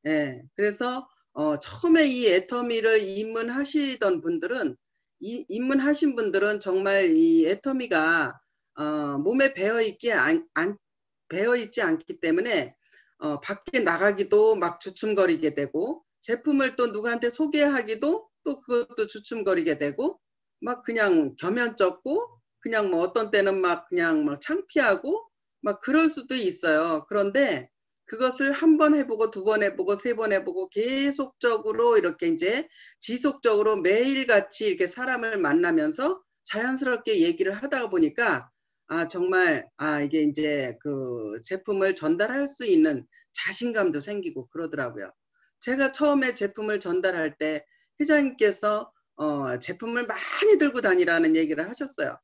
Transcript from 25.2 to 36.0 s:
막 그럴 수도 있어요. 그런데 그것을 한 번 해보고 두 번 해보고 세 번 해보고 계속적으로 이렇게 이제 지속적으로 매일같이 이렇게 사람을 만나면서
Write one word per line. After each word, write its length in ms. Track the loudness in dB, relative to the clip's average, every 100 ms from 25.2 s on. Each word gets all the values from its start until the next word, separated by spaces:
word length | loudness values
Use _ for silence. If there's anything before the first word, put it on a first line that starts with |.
| -6 _ _ _
막 200 | -4 -4
그럴 280 | 0 4 4
수도 240 | 0 -6
있어요. 720 | -2 -2 -2 2 2 2 -2 -2
그런데 640 | -2 0 2 2 0 -8 _ _ _ -14
그것을 440 | -2 -2 0 -2
한 240 | 4 4 6
번 180 | 6 4
해보고 340 | 0 -2 -2
두 140 | 0
번 180 | 0 2
해보고 320 | 0 0 -2 -2
세 180 | -2
번 180 | -2 0
해보고 360 | 0 -2 -6 -6
계속적으로 1300 | -4 -2 0 0 -2 -8 _ 0 0 -2 2 4 4
이렇게 280 | 2 -2 -2
이제 400 | 0 0 -2 -4 -16 -20 _
지속적으로 760 | -8 -2 -2 0 2 2 2 2
매일같이 880 | 2 2 2 0 2 2 2 -4 -2
이렇게 200 | 0 -2
사람을 500 | -2 -6 -4 -4 -2
만나면서 840 | 2 2 2 2 0 -2